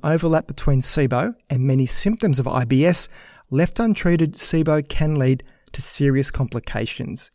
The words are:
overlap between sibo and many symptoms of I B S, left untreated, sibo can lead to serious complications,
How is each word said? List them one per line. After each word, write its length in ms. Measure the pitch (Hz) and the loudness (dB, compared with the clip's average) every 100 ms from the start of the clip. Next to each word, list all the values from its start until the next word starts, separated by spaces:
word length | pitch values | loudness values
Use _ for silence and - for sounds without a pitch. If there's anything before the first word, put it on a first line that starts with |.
overlap 440 | 151 160 165 160 - | 0 0 2 0 -2
between 340 | 143 - 135 | -2 2 2
sibo 520 | - 156 131 123 190 233 - | 2 0 0 0 -2 -6 -6
and 140 | 131 | -2
many 220 | 135 131 131 | 2 2 2
symptoms 520 | - 196 226 208 135 | 0 0 0 0 0
of 100 | 131 | 0
I 180 | 131 120 | -2 0
B 200 | 131 165 | 2 4
S, 220 | 170 - - - - _ | 2 -2 -10 -20 -20 _
left 300 | 135 175 - | 0 0 0
untreated, 540 | 226 202 180 170 160 | 0 0 2 2 0
sibo 540 | - - 160 160 151 147 | 0 -2 0 0 0 -2
can 280 | - 156 151 | 0 0 2
lead 280 | 131 131 - _ _ | 2 0 -4 _ _
to 100 | - | -10
serious 500 | - - 139 135 135 | -8 -2 0 2 0
complications, 1000 | - 131 117 - 113 113 - - - - | -2 -4 -4 -6 -6 -6 -6 -10 -10 -14